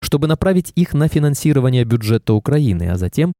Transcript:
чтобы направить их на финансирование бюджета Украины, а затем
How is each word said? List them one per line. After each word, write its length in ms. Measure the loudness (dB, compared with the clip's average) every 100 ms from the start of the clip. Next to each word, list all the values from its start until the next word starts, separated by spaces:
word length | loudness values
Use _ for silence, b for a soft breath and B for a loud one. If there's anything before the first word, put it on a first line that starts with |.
чтобы 280 | -4 -2 0
направить 440 | 0 0 0 -2 -2
их 180 | -2
на 140 | 0 0
финансирование 720 | 2 0 0 0 2 2 0
бюджета 520 | 0 -2 0 -2 2
Украины, 560 | 0 2 0 2 0 -2
а 80 | -2
затем 340 | -4 -2 -2 -2